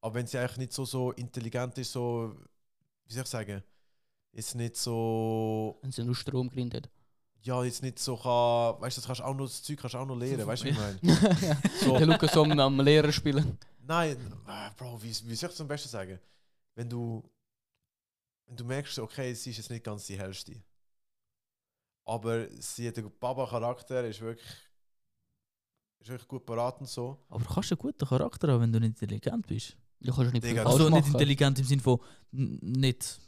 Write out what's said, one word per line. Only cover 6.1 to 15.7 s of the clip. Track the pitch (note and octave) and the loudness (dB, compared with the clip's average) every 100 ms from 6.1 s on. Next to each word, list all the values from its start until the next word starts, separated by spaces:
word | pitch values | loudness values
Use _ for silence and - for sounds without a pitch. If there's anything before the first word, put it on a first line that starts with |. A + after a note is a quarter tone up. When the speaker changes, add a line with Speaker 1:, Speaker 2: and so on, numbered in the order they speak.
| B2 | -4
Speaker 2:
Strom | - C3+ B2+ | -2 -4 -4
grindet. | B2+ B2 - - _ _ _ _ _ | -4 -6 -6 -12 _ _ _ _ _
Speaker 1:
Ja, | - B2+ | -4 -2
jetzt | B2+ A#2+ | -2 -4
nicht | C3 - | -8 -6
so | B2+ A#2+ | -6 -4
kann, | B2+ A#2+ A#2+ A#2+ A#2 - | 2 4 4 4 2 -2
weißt | A#2+ A#2+ | -6 -8
du, | |
das | A2+ | -8
kannst | A#2+ | -8
auch | B2 | -6
noch, | C3+ C3+ | -6 -6
das | - | -8
Zeug | - D3 | -10 -8
kannst | B2+ A#2+ | -8 -8
du | |
auch | C3+ | -6
noch | B2+ | -4
lernen, | B2 C3+ G#2 | -4 -2 -2
weißt | A2 | -4
du, | - | -2
wie | |
ich | A2 | -2
Speaker 2:
<laughs> | |
Speaker 1:
meine? | G#2 G2 F3 - G#3 E3 F3+ D3 - F4+ | -2 0 4 6 8 6 4 2 0 2
So. | - C3 | 4 6
Speaker 2:
Der | D#3+ | 6
Lukas | E3 D#3 | 6 6
so | D#3+ | 6
am, | D3+ D3 | 6 6
am | C3+ C3+ | 4 6
Lehrer | C#3 D3+ D3+ | 8 8 6
spielen. | D3+ D3+ C#3 C#3 - - - B2 | 2 0 2 0 -2 -10 -20 -4
Speaker 1:
Nein, | E3 E3 C3 A2 F#2+ G2+ | 0 0 -2 -10 -14 -14
äh, | G2+ G2+ - | -12 -12 -12
Bro, | B2+ A#2 | -14 -12
wie, | A2+ | -10
wie | |
soll | G#2+ A2+ | -10 -8
ich | A2+ | -8
das | F3 - | -8 -8
am | |
besten | D3+ | -8